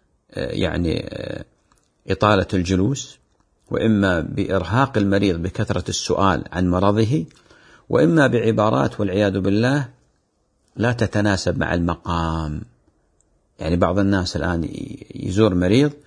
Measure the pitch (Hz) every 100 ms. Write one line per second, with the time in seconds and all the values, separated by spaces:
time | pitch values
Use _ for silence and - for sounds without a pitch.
0 | _ _ _ - - - 85 82 82 -
1 | - - - - - _ _ _ _ _
2 | - 95 104 107 101 95 87 92 104 139
3 | - - _ _ _ _ - - 110 107
4 | 98 87 - - - 92 90 117 135 110
5 | 101 98 101 85 87 - 113 101 87 -
6 | - - 95 78 - 87 92 90 101 104
7 | 113 156 160 - _ - - - - 131
8 | 156 165 135 120 110 107 107 127 131 -
9 | 101 95 101 95 98 104 120 143 127 -
10 | _ _ _ _ _ _ _ - 117 117
11 | 104 104 104 95 90 87 82 87 87 85
12 | - 85 82 80 78 76 - _ _ _
13 | _ _ _ _ _ - 82 87 90 95
14 | 98 98 92 82 85 85 80 - - -
15 | - - 95 95 110 90 90 120 147 -